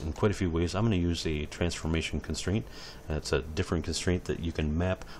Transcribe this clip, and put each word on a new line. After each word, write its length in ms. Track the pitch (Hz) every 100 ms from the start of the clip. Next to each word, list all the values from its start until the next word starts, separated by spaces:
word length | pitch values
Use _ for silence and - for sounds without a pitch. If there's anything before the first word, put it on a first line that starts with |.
in 100 | 80
quite 200 | - 107
a 80 | 92
few 80 | 90
ways. 240 | 82 85
I'm 100 | 92
gonna 120 | 113 95
use 280 | 87 85 85
a 180 | 76 76
transformation 720 | - 85 - 78 80 - 76
constraint. 460 | - 78 - 107 - - - - -
That's 260 | 76 -
a 100 | 73 76 80
different 260 | 90 85
constraint 400 | 80 78 - 90
that 160 | - -
you 120 | 85
can 240 | 80 78 80
map 280 | 92 92 -